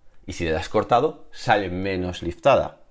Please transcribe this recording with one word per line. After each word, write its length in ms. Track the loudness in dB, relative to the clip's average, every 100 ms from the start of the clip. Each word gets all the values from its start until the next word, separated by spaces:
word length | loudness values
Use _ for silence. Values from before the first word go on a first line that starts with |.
| -20 -18 -12
y 80 |
si 120 | -6 -2
le 60 |
das 180 | -2 -2
cortado 560 | -2 2 2 2 -2 -14
sale 380 | -6 0 2 0
menos 520 | -4 -4 -2 -4 -6
liftada, 560 | -8 0 4 4 2 -8 -20